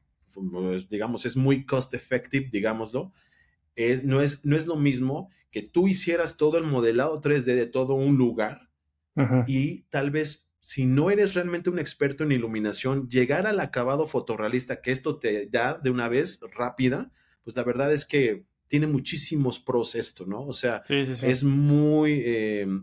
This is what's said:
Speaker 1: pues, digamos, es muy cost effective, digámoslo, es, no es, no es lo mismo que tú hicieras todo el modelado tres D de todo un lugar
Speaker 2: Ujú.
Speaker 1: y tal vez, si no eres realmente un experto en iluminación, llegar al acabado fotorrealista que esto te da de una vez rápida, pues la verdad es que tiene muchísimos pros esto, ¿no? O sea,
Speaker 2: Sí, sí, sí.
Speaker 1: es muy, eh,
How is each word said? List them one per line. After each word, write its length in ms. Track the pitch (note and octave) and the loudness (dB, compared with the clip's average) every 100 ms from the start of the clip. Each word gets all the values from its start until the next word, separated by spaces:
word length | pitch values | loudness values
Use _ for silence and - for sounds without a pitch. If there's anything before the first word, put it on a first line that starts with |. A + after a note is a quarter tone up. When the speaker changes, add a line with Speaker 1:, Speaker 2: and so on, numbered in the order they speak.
| _ _ _ | _ _ _
Speaker 1:
pues, 560 | G2 F#2+ F2+ F#2 F#2 - | -10 -8 -4 -2 -4 -4
digamos, 380 | G#2 A2+ A2+ A#2+ | -6 -4 -4 -4
es 100 | B2+ | 0
muy 300 | C3+ C3+ C#3 | 2 2 0
cost 260 | C3 B2+ | -4 -4
effective, 560 | C3+ - B2 - C#3 C3+ | -10 -4 -4 -2 -4 -4
digámoslo, 600 | G#2 A2 A2+ A2 B2+ F#3+ _ _ _ _ _ _ | -2 -2 -2 -6 -6 -8 _ _ _ _ _ _
es, 300 | - A#2 B2+ | -2 0 0
no 180 | C3+ C3+ | 2 2
es, 200 | C#3+ C#3+ | 0 -2
no 120 | D3 D3+ | 0 0
es 100 | D#3+ | 0
lo 100 | D#3 | 0
mismo 520 | C#3+ B2 C3 D3+ F#3+ _ _ | 0 0 -2 -4 -10 _ _
que 100 | G#2+ | -12
tú 260 | G#2 F3 F#3+ | -2 2 2
hicieras 520 | F#3 - E3+ D#3+ - | 2 0 0 -2 0
todo 180 | D3+ E3 | 2 2
el 80 | |
modelado 560 | D#3+ C3 A#2 A#2 D3 D#3 | 2 2 4 4 2 0
tres 240 | D3 D3 | 0 2
D 100 | B2 | 2
de 120 | B2 A#2 | 2 0
todo 260 | C3 C3 | -2 0
un 240 | C3+ C#3 C#3 | 2 4 4
lugar 540 | A#2+ A2 G#2+ - _ _ _ _ _ - | 4 2 -4 -6 _ _ _ _ _ -2
Speaker 2:
Ujú. 280 | B2 B2+ A#2+ | 2 2 2
Speaker 1:
y 360 | C3+ D3 F3+ _ | 0 -2 -4 _
tal 200 | D3 C#3+ | -4 -2
vez, 380 | D3+ D3+ - _ _ | -2 -4 -8 _ _
si 260 | - - B2+ | -10 -2 2
no 240 | C3+ E3+ | 4 4
eres 240 | G3+ G3 | 4 2
realmente 340 | F#3 F3 F3 F3+ | 0 -2 -2 -2
un 100 | F3 | -2
experto 460 | D3 - C#3+ C#3 | -4 -2 -2 0
en 80 | D#3 | 0
iluminación, 760 | C3 A2+ A2 G#2 G2+ C3 C#3 B2+ | 0 0 -2 -2 -2 -2 -2 0
llegar 380 | B2+ B2 D#3 G#3 | 2 2 2 0
al 140 | G3+ | -2
acabado 460 | C#3+ B2+ B2 C#3+ D3+ | -2 -2 0 0 -2
fotorrealista 720 | B2+ G#2+ G#2+ G#2+ B2 B2+ B2+ | -4 -4 -4 -2 -2 -4 -6
que 100 | B2+ | -4
esto 260 | C3 D#3 C3+ | -2 -4 -4
te 280 | A2+ G#2 G2+ | -2 -2 -2
da 280 | A#2+ A#2+ | 0 0
de 160 | D#3 C3 | -2 -2
una 180 | B2 A#2 | 0 0
vez 320 | B2 F3+ - A2+ | 0 -2 -8 -12
rápida, 580 | - B2 - B2+ D3 C4 _ _ _ | -6 -4 0 0 0 -6 _ _ _
pues 100 | - A#2+ | -8 -4
la 80 | |
verdad 280 | A#2+ B2 C#3+ | -2 0 0
es 140 | D3+ - | 0 0
que 400 | D3 A#2+ F#2+ - _ _ | 2 2 0 -10 _ _
tiene 180 | D3 D3+ | 0 2
muchísimos 720 | C#3+ - D#3+ - D#3 C3 - | 0 -2 -6 -4 0 0 -2
pros 340 | - A#2+ A2+ | -2 0 0
esto, 320 | A#2 A2 - F#2 | -4 -8 -8 -10
¿no? 160 | G#2 C#3 | -8 -8
O 60 | |
sea, 300 | B2 B2 G#2+ | -4 -2 -2
Speaker 2:
Sí, 200 | - C#3+ C3 | -2 -2 0
sí, 100 | B2 | -2
sí. 100 | B2+ | 0
Speaker 1:
es 180 | B2+ | 2
muy, 800 | C#3+ C#3 D3 D3 D3+ D3+ D3+ D3 | 2 4 4 4 4 4 4 2
eh, 420 | A#2+ A#2 G#2+ G#2 G2 G2 | 0 0 0 -2 -2 -4